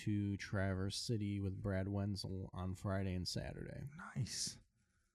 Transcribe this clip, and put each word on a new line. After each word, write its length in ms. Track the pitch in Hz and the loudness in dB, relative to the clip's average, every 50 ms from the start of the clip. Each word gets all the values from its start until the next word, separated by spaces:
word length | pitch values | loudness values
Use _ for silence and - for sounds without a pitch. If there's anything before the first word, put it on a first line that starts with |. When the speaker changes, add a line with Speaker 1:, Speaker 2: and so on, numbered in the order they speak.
| - | 0
Speaker 1:
to 320 | 110 104 104 101 101 101 | 2 4 4 4 4 2
Traverse 600 | 95 - - 107 98 95 98 95 92 95 98 - | 0 -2 0 0 2 2 4 2 2 2 0 0
City 440 | - - - 117 104 104 101 101 98 | 0 0 0 2 2 2 2 2 2
with 200 | 101 95 95 101 | 2 0 0 0
Brad 260 | 104 101 95 95 95 101 | 0 2 2 2 2 2
Wenzel 640 | 101 101 98 104 98 92 - 101 95 95 95 - | 2 2 2 2 0 0 -2 -4 -4 -4 -4 -6
on 220 | - 92 90 92 92 | -4 -4 -2 -2 -2
Friday 400 | - - 104 95 98 95 95 90 | -2 0 0 2 2 2 2 2
and 120 | 92 87 | 0 0
Saturday 580 | - - - - - - - - - - - - 135 143 175 - - - | 0 -2 -2 -2 -4 -4 -6 -6 -8 -6 -8 -8 -8 -8 -10 -12 -6 -2
Speaker 2:
Nice. 420 | 139 113 - - - - - - - - _ _ _ _ _ _ _ _ _ | -2 -2 -2 -2 -2 -4 -4 -6 -8 -16 _ _ _ _ _ _ _ _ _